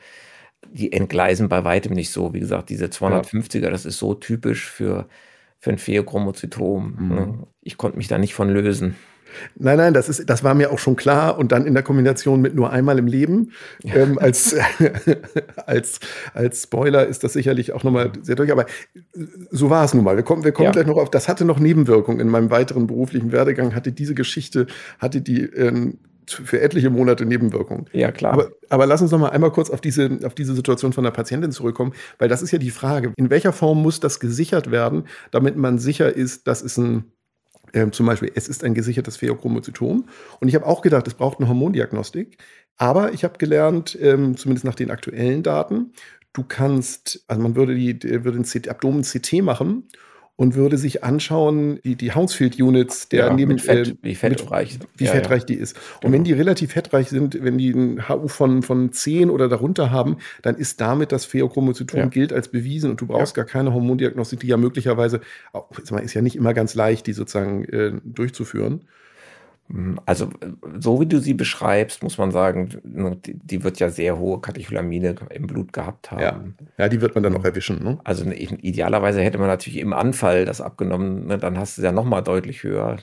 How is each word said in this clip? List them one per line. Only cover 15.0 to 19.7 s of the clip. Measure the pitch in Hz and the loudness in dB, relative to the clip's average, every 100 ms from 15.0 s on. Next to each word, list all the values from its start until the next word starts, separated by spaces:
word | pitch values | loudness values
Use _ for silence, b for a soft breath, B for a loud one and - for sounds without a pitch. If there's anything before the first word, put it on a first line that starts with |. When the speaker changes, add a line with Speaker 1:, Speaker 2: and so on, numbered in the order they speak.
| - 147 - 156 - - - | 0 0 0 -6 -6 -12 -2
Speaker 2:
als, | 123 - - B B B | 0 0 -10 B B B
als | - 123 - | -2 -2 -2
Spoiler | - - 143 139 131 | -4 0 4 4 4
ist | 131 | 0
das | 123 | -4
sicherlich | 143 135 123 117 | 0 0 0 -2
auch | 123 | -2
nochmal | 131 123 120 | 2 2 0
Speaker 1:
Mhm. | 104 | -4
Speaker 2:
sehr | - 123 | -4 0
deutlich. | 147 | 2
Aber | 131 120 B B - _ 180 156 - - | 2 2 B B -20 _ -14 -14 -14 -8
so | 151 143 | 0 4